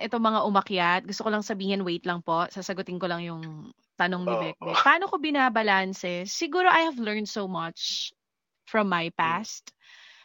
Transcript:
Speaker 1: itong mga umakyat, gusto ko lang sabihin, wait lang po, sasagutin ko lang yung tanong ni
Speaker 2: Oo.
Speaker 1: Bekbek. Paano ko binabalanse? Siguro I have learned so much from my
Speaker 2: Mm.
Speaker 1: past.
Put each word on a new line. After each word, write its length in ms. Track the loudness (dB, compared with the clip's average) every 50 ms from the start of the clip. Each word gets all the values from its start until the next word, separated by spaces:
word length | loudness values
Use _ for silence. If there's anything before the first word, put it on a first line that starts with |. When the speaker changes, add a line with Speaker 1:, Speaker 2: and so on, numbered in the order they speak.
| -4
Speaker 1:
itong 160 | -2 0 2
mga 240 | 2 4 4 4 2
umakyat, 580 | 4 4 2 2 2 0 2 4 4 2 2 0
gusto 160 | -4 -8 -4 -2
ko 60 | 0
lang 160 | 0 0 -2
sabihin, 320 | -4 -6 -4 0 0 0 0 0
wait 160 | -2 -2 -2 -2
lang 160 | -4 -4 -4
po, 240 | -2 0 0 0 0 -2
sasagutin 480 | -4 -10 -8 -6 -6 -6 -6 -6 -6 -4
ko 80 | -4
lang 160 | -2 -4 -4 -4
yung 480 | -8 -8 -10 -10 -12 -12 -14 -14 -16 -18 _ _ _ _
tanong 320 | 0 0 2 2 0 0
ni 80 | 0 0
Speaker 2:
Oo. 60 | 0
Speaker 1:
Bekbek. 420 | -2 -4 -6 -8 -6 -2 2 4 6
Paano 240 | 6 6 4 2
ko 80 | -2 -2
binabalanse? 1120 | -2 -2 0 2 4 2 4 4 2 2 4 4 2 2 -2 -6 -6 -6 -4 -4 -4 -6
Siguro 400 | -6 -4 -4 -4 -2 0 4 6
I 160 | 6 6 6 4 2
have 80 | -2 -4
learned 320 | -4 -2 -2 -2 -4 -4
so 160 | -6 -6 -4
much 640 | -4 -4 -6 -6 -8 -8 -8 -6 -6 -4 -4 -6 -8 _ _ _ _ _ _ _ _ _ _ _
from 200 | -2 0 2 2 2
my 200 | 2 0 -2 -2 -2 0 0
Speaker 2:
Mm. 200 | 0 0 -2 -4
Speaker 1:
past. 280 | -8 -12 -14 -16 -20 _ _ _ -20 -20 -20 -20 -20 -20 -20 -16